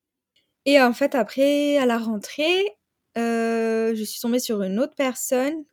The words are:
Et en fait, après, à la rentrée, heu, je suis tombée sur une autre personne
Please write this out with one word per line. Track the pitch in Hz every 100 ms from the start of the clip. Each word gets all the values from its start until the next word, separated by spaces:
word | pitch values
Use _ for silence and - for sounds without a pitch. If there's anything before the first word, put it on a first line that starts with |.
| _ _ _ _ _ _
Et | - 285
en | 247
fait, | 233 277
après, | 269 208 - 277 285 294 285
à | 254
la | 233
rentrée, | 226 214 - - 302 370 403 - _ _ _ 233
heu, | 233 226 226 226 226 226 226
je | 220
suis | 214 -
tombée | 233 247
sur | 247 214
une | 185 196
autre | 294 -
personne | 262 240 - 254 269 320 294